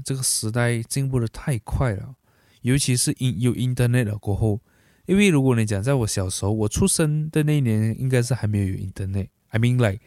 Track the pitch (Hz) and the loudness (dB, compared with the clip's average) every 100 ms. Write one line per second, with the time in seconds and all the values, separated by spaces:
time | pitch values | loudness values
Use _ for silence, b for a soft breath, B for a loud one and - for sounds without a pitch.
0 | 131 135 131 - 110 120 120 117 113 143 | -6 -4 -2 -2 -2 0 0 -2 -4 -4
1 | 135 127 113 - - 120 - - 127 98 | -2 0 -2 -4 -4 -4 -4 -2 0 -2
2 | 117 131 b b b b 117 139 - 123 | -8 -16 b b b b 0 2 2 0
3 | 151 - 127 92 123 85 127 127 120 123 | 0 -2 -2 0 0 0 -2 0 2 2
4 | 104 104 104 98 110 104 b b b b | 0 -2 -4 0 0 -2 b b b b
5 | - 196 202 147 135 113 110 98 117 139 | 0 4 6 4 4 2 2 0 0 0
6 | 107 - 92 - 98 110 107 - 196 - | 0 -2 -4 -2 -2 0 0 0 0 2
7 | 151 151 156 156 151 147 120 107 110 - | 0 0 -2 0 2 2 2 2 0 0
8 | 127 127 117 123 107 104 95 95 98 - | 0 0 0 -2 0 0 0 -2 -6 -8
9 | 95 98 92 _ _ 117 120 123 113 98 | -6 -4 -6 _ _ 0 2 4 2 0